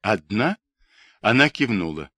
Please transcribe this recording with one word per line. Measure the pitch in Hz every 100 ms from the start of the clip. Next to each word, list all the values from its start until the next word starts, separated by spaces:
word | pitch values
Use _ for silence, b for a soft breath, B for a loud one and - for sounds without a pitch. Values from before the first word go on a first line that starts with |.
"Одна?" | 98 104 _ 104 147 214 _ _ b b b b
Она | 107 120 143
кивнула. | - 135 104 82 78 73